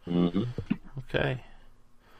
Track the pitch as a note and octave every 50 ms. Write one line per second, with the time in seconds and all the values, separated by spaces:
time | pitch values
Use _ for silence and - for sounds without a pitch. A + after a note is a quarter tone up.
0 | - F2 F2 F2 F2 E2+ F2 G2 A#2+ A#2+ - - - - - - - - - C3+
1 | - - - C#3 C#3 C#3 C3 B2 - - - - - - - - - - - -
2 | - - - -